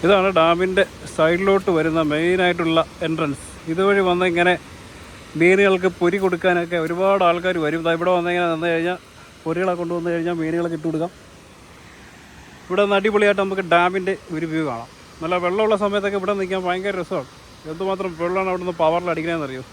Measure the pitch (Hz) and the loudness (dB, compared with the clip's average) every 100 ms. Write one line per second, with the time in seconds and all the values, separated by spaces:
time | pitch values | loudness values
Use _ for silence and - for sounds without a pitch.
0 | 175 196 190 180 165 170 185 190 185 - | 4 4 4 4 4 4 2 0 0 -4
1 | - - 160 175 196 196 190 165 160 160 | -10 0 2 2 2 2 2 0 2 0
2 | 156 151 170 185 180 175 165 165 156 - | 0 0 0 2 0 0 0 0 0 -6
3 | 165 160 151 139 - - 165 160 196 202 | -6 -2 -4 -4 -12 -14 -6 0 2 2
4 | 185 175 185 170 175 175 - - - - | 2 2 0 2 2 2 -4 -20 -20 -20
5 | - - - 151 170 190 202 190 180 175 | -20 -20 -12 2 4 6 4 4 0 2
6 | 175 196 190 175 185 175 170 170 160 170 | 0 2 0 0 0 0 0 -2 -2 0
7 | 190 196 180 170 180 175 151 165 165 165 | 2 4 4 2 0 0 0 0 0 0
8 | 175 180 175 175 175 160 170 165 170 180 | 2 2 0 0 0 0 -2 0 -2 -4
9 | - - - - 160 165 185 175 170 175 | -10 -20 -20 -10 -6 -2 -2 -2 -4 -4
10 | 170 170 165 170 160 170 170 165 160 156 | -2 -2 -2 -2 -2 -2 -4 -4 -4 -4
11 | 170 - - - - - - - - - | -6 -8 -20 -20 -20 -20 -20 -20 -20 -20
12 | - - - - - - - 185 202 196 | -20 -20 -20 -20 -20 -20 -4 0 2 2
13 | 202 202 202 196 196 190 180 170 180 190 | 2 2 4 2 0 -2 2 2 4 0
14 | 185 190 - 160 165 160 151 117 117 - | -4 -6 -6 -8 -4 -4 -4 -6 -10 -20
15 | - - 160 180 175 196 220 208 202 202 | -20 -10 -4 -2 0 0 2 2 0 -2
16 | 202 202 185 202 185 190 180 180 196 190 | -2 -2 -2 -2 -2 -4 -2 -2 -4 -6
17 | 170 185 131 - - - 156 160 190 190 | -4 -6 -8 -18 -20 -18 -14 -6 -4 -4
18 | 190 160 170 190 190 180 180 170 160 170 | -6 -4 -2 -2 -2 -4 -6 0 2 2
19 | 180 160 165 165 143 131 127 | -2 -4 -4 -4 -6 -10 -14